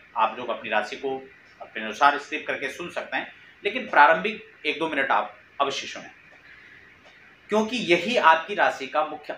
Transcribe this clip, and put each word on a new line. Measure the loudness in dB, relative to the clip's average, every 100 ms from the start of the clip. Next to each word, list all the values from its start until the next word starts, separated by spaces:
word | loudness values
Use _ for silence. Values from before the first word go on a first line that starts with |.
| -8 0
आप | 0 0
लोग | -6
अपनी | -6 -2
राशि | -2 -2 -4
को | -6 -6 -10 -20 -20 -20
अपने | -14 -10
अनुसार | -8 2 4 4
स्किप | -2 -8 -6
करके | -6 -6
सुन | -8 -10
सकते | -8 -6 -6
हैं, | -8 -14 -20 -10
लेकिन | -6 -6 2
प्रारंभिक | 6 6 6 0 -6 -12 -10 -6
एक | -4
दो | -2
मिनट | -2 0
आप | 0 -2 -8 -10 -4
अवश्य | -2 -4 -8
सुनें, | -12 -16 -20 -20 -20 -20 -20 -20 -20 -20 -20 -20 -20 -20 -20 -2
क्योंकि | 0 0 -2
यही | 2 2 2 4
आपकी | 6 6 2 2
राशि | 2 0 -2
का | -2 -2
मुख्य | -4 -12